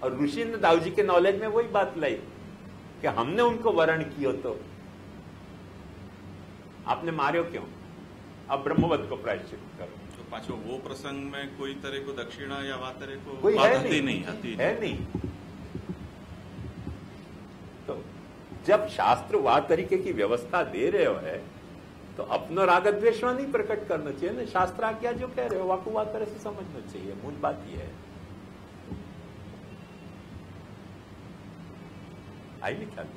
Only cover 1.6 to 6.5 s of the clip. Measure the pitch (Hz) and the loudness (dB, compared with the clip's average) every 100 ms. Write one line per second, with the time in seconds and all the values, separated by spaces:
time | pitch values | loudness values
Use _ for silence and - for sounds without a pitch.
1.6 | 233 202 185 170 147 113 - - - - | 4 4 4 2 0 0 -4 -14 -14 -14
2.6 | - - - - 147 120 120 190 240 226 | -14 -14 -16 -2 0 2 2 6 6 6
3.6 | 226 175 160 160 151 143 139 123 131 107 | 4 6 6 6 2 0 0 2 -2 -4
4.6 | - - - - - - - - - - | -8 -14 -16 -16 -16 -16 -16 -16 -16 -16
5.6 | - - - - - - - - - | -16 -16 -16 -14 -14 -14 -16 -14 -14